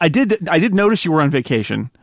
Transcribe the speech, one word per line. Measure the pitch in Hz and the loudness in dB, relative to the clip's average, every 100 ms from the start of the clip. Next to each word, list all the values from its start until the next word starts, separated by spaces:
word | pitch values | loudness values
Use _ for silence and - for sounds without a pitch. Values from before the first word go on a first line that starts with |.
I | 170 | 0
did, | 226 226 220 170 | 2 0 -2 0
I | 165 | 0
did | 220 | 2
notice | 196 202 220 | 2 2 0
you | 175 | 0
were | 156 | 0
on | 139 | 2
vacation | 135 - 117 101 107 127 - | 0 -2 -4 -2 -6 -8 -14